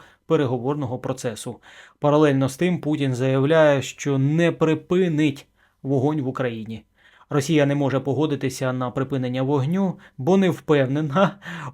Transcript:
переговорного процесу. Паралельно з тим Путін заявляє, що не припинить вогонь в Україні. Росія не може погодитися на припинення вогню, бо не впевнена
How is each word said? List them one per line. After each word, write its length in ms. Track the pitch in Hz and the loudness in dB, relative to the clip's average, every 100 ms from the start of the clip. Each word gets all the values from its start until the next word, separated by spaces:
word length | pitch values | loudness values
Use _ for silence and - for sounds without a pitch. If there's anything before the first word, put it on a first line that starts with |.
| - _ - | -12 _ -2
переговорного 720 | 160 127 123 123 147 135 127 | 0 0 -2 -4 -4 -6 -8
процесу. 580 | 127 127 123 107 - - - - - - | -8 -6 -8 -8 -12 -14 -20 -20 -20 -2
Паралельно 500 | 147 147 156 135 135 | 2 4 4 4 0
з 80 | - | 0
тим 240 | 175 160 | -2 0
Путін 340 | 147 151 139 | -2 -2 -2
заявляє, 680 | 123 131 135 139 160 151 139 | 0 0 2 4 4 6 4
що 360 | - - 143 135 | -2 -8 -2 0
не 340 | 139 160 170 | 2 2 0
припинить 960 | 165 160 156 - 180 180 151 151 139 - _ _ _ | 2 0 0 0 0 0 2 0 -2 -16 _ _ _
вогонь 380 | 135 139 143 151 | -2 0 0 -2
в 80 | 131 | -4
Україні. 560 | 131 127 113 107 110 _ _ _ _ - | -4 -4 -6 -10 -12 _ _ _ _ -4
Росія 360 | 147 139 151 143 | -4 2 2 4
не 80 | |
може 260 | 143 135 131 | 2 0 0
погодитися 720 | 139 127 151 143 135 135 131 | -2 -2 -2 -2 -4 -4 -4
на 180 | 127 123 | -4 -6
припинення 520 | 135 131 139 127 127 | -4 -4 -4 -4 -4
вогню, 560 | 131 143 135 185 190 - - - | 0 0 0 0 -2 -4 -14 -6
бо 180 | 131 196 | 2 4
не 140 | 185 | 2
впевнена 880 | 135 - 147 131 143 156 156 202 - 170 170 139 | 0 2 2 2 0 -2 2 0 0 -16 -12 -14